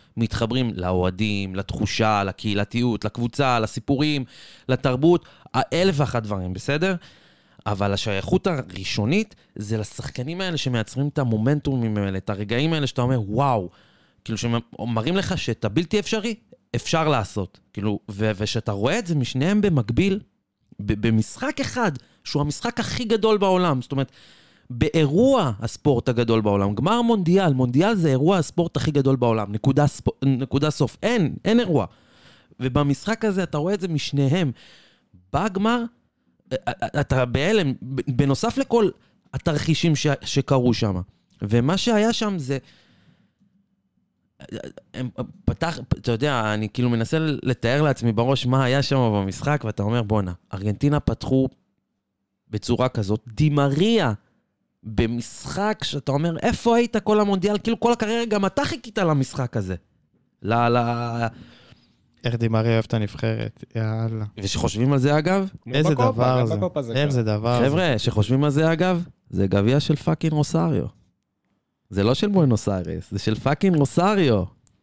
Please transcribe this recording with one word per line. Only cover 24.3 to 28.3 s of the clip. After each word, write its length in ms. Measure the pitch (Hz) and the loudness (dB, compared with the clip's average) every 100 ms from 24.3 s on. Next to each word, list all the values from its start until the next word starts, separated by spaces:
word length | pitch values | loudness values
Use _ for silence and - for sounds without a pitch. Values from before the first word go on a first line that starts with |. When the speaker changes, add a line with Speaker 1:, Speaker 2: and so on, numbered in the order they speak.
| - _ _ - | -20 _ _ -14
Speaker 1:
באירוע 840 | 120 156 165 147 165 262 262 147 101 | -2 0 4 4 4 4 4 2 -2
הספורט 500 | 113 - 151 120 - | -6 -2 2 2 2
הגדול 320 | 117 117 113 | 0 2 2
בעולם, 340 | 104 101 98 104 | 4 2 2 0
גמר 260 | 151 240 | 0 2
מונדיאל, 520 | 233 220 170 190 180 | 2 2 4 4 4
מונדיאל 420 | 127 123 131 196 220 | 2 2 4 4 4
זה 140 | 160 | 2
אירוע 280 | 131 156 | 4 4